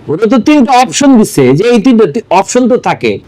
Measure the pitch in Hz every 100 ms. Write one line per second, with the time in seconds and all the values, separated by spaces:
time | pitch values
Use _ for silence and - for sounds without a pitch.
0 | - 156 214 233 214 302 233 247 254 -
1 | 277 254 208 - 127 143 226 240 262 226
2 | 202 180 - 175 - 247 247 247 185 151
3 | 117 98